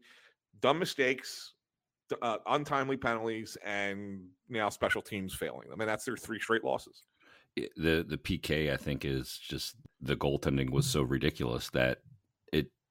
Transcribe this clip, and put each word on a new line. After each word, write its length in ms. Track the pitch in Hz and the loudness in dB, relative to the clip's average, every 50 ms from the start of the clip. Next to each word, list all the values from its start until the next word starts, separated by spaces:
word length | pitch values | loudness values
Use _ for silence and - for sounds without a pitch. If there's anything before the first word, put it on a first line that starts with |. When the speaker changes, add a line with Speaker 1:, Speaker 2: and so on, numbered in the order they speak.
| - - - - - - _ _ _ _ - 107 | -14 -18 -20 -20 -20 -20 _ _ _ _ -6 2
Speaker 1:
dumb 180 | - 127 147 165 | 4 4 4 4
mistakes, 760 | 180 - - - 135 127 135 131 - - - - - - - _ _ _ _ _ _ _ _ _ _ - | 2 -2 0 2 2 2 2 0 -4 -10 -12 -12 -14 -16 -20 _ _ _ _ _ _ _ _ _ _ -8
d-, 60 | - - | -6 -2
uh, 160 | 120 117 107 107 - - | 0 0 0 0 0 0
untimely 500 | 131 151 143 147 143 135 131 135 135 131 | 0 0 0 0 0 0 0 0 -2 0
penalties, 600 | 135 120 117 110 113 113 110 110 110 107 - - 90 | 0 0 0 0 0 -2 -4 -4 -6 -10 -12 -10 -8
and 600 | 101 101 101 98 98 98 101 104 101 98 95 92 90 - _ _ - | -6 -4 -2 -2 -2 -4 -6 -8 -8 -10 -10 -12 -16 -20 _ _ -6
now 200 | 123 110 107 101 | -2 0 0 0
special 320 | - - 120 98 - 107 | 0 2 2 2 2 0
teams 320 | - - 110 98 95 95 - | -2 -4 -4 -4 -4 -4 -4
failing 360 | - 90 71 62 64 57 60 | -4 -4 -4 -4 -6 -12 -10
them. 120 | 67 87 | -6 -4
And 80 | 110 110 | -2 -2
that's 160 | 107 113 - | -2 -2 -2
their 120 | 127 110 101 | -4 -6 -6
three 220 | - - 113 101 | -6 -6 -6 -4
straight 240 | - - 113 110 113 | 0 2 2 2 2
losses. 400 | 131 127 - - - - - - _ _ _ _ - - - _ _ - - | 2 0 0 -2 -6 -20 -20 -20 _ _ _ _ -20 -20 -20 _ _ -8 -8
Speaker 2:
It, 140 | - - - | -6 -6 -2
the, 300 | - 78 82 80 82 85 - | 2 4 4 4 4 2 0
the 100 | 76 71 | -4 -4
P 200 | - - 92 73 | -2 -2 -4 -2
K, 340 | - - 76 76 78 73 | 0 0 2 2 2 2
I 60 | 67 67 | 0 0
think, 260 | - 78 71 65 - | -2 -2 -2 -2 0
is 340 | 71 67 65 - - - - | -2 -2 -2 -2 -6 -10 -12
just, 380 | - - - - - - - - - - _ - | -10 -8 -8 -6 -6 -8 -10 -12 -20 -20 _ -6
the 140 | 64 65 69 | -2 0 0
goaltending 560 | - 76 71 71 69 - 71 69 67 67 64 | 2 2 2 2 2 2 2 2 2 2 2
was 140 | 65 69 67 | 4 2 4
so 180 | - - 76 67 | 4 4 2 2
ridiculous 680 | 62 69 65 71 76 - - 65 60 58 58 - - | 2 2 2 2 2 2 0 0 -2 -2 -2 -4 -2
that 280 | - 65 62 64 62 - _ - - - _ _ _ _ _ _ - | 2 4 4 4 2 0 _ -16 -20 -20 _ _ _ _ _ _ 2
it, 180 | 78 69 - _ _ _ _ | 2 2 0 _ _ _ _